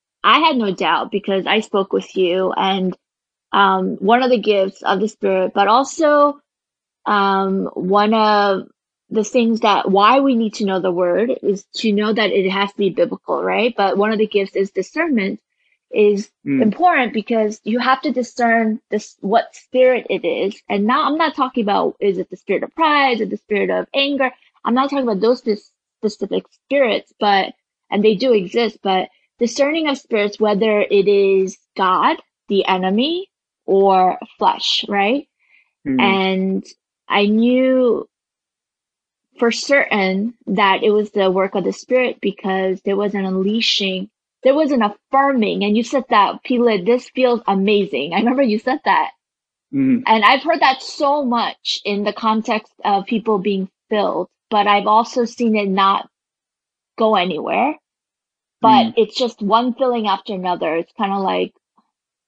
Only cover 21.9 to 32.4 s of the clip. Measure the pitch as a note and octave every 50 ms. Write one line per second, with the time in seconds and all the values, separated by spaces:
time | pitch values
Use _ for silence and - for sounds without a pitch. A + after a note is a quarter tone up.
21.9 | - - - G3+ F3+ F#3 F3 - F#3 - _ - F#3+ - F#3+ - - - E4 D4+
22.9 | D4 C#4+ C#4 C4 A#3+ A3 A3 F#3+ G3+ G#3+ - _ G#3+ G3 G3 F#3 F#3+ F#3 F#3 -
23.9 | - C#4 C#4 C#4+ C#4+ C4 C4+ B3 C4 _ _ _ _ _ - G#3+ A#3 B3+ C4+ C#4
24.9 | C#4+ C#4 B3+ A#3 G#3 F#3 G#3+ A3+ B3+ A#3+ - A#3 G3+ G#3 - _ _ _ _ _
25.9 | _ _ - G#3 - - - F#3+ - F#3 - _ _ _ _ _ C4+ C#4+ C4 A3+
26.9 | G3 - - _ _ _ G#3+ G#3 G3 G3 - - - _ _ _ _ _ _ _
27.9 | - G3+ G3+ G#3+ A3 F#3 B3 C4 A#3 G#3 F3+ F#3 - A#3 A#3+ A3 A3+ - - G3
28.9 | F#3+ F#3 E3+ - _ _ _ _ _ _ A#3+ A3+ A#3 - C#4 C#4+ D#4 E4 D#4 D4
29.9 | C4+ C4+ - _ A3+ G#3+ G#3 G#3 G3+ - A3 G#3+ G#3 F#3+ A3+ A3 G#3 G#3 G3 -
30.9 | G3+ G3+ G3 G3+ G3+ G3+ G3 G3 G3 F#3+ F#3+ F#3 - - _ _ _ - F#3+ F#3
31.9 | F#3 E3 E3+ C4+ E4 - - _ _ _